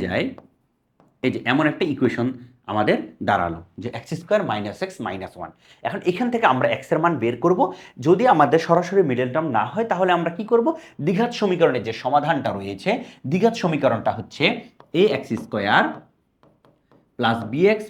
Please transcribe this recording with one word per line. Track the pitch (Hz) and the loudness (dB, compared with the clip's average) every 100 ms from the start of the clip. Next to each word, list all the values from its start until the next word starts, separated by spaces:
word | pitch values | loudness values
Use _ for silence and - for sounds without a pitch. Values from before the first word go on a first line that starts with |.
যাই, | 92 101 247 - - _ _ _ _ _ _ _ 131 | 0 -2 -4 -8 -20 _ _ _ _ _ _ _ -4
এই | |
যে | 151 - | -2 0
এমন | 139 151 | 2 2
একটা | 147 170 | 0 -4
ইকুয়েশন | 139 123 127 123 123 - _ - | 0 0 0 -4 -4 -14 _ -6
আমাদের | 107 107 - - - 107 | 0 2 0 -2 -6 0
দাঁড়ালো | 98 87 82 - - | 0 0 -4 -12 -12
যে | 120 113 | -10 -10
এক্স | - 165 | -10 -10
স্কয়ার | - 208 151 | -2 -2 0
মাইনাস | 107 101 - | -4 -6 -8
এক্স | 185 - 104 | -8 -8 -8
মাইনাস | 95 92 90 | -8 -10 -14
ওয়ান। | 82 - _ - - | -16 -18 _ -10 -8
এখন | 185 175 | -2 -2
এখান | 175 240 | -2 -2
থেকে | 233 214 | 2 2
আমরা | 127 - 113 | 4 2 -2
এক্স | - | -2
এর | 156 | 0
মান | 170 156 | 2 2
বের | 113 - | -2 0
করব। | 170 185 277 - - - 131 | 2 2 0 -2 -18 -4 2
যদি | 185 247 | 4 4
আমাদের | 190 240 165 165 | 6 6 4 4
সরাসরি | 170 175 196 160 | 2 2 2 2
মিডল | 120 127 | 0 -2
টার্ম | 147 160 113 | -2 0 0
না | 120 | -2
হয়, | 196 226 | -4 -4
তাহলে | 180 185 175 | 0 2 2
আমরা | 170 170 | 0 -6
কি | 214 | 0
করব? | 233 254 330 - - | 2 2 -4 -12 -6
দ্বিঘাত | 147 190 240 - | -2 0 0 0
সমীকরণের | 202 180 151 127 104 | -2 2 2 2 -4
যে | 110 | -6
সমাধানটা | 127 143 143 147 113 98 | 0 0 2 0 -2 -4
রয়েছে, | 98 98 185 254 - - 131 | -8 -6 -2 -4 -6 -12 -4
দ্বিঘাত | 180 226 226 | 2 2 2
সমীকরণটা | 175 156 139 113 107 104 | -2 2 0 0 -2 -4
হচ্ছে | - - 165 247 - _ - 160 | -10 0 0 0 -8 _ -6 2
এ | 202 131 | 2 2
এক্স | - 110 | -4 -8
স্কয়ার | - 110 98 139 311 - - _ _ _ _ _ _ _ _ _ _ - | -6 -4 2 2 2 -4 -16 _ _ _ _ _ _ _ _ _ _ -2
প্লাস | 117 113 104 | 0 0 -2
বি | 135 190 | 2 2
এক্স | 214 - | 2 -4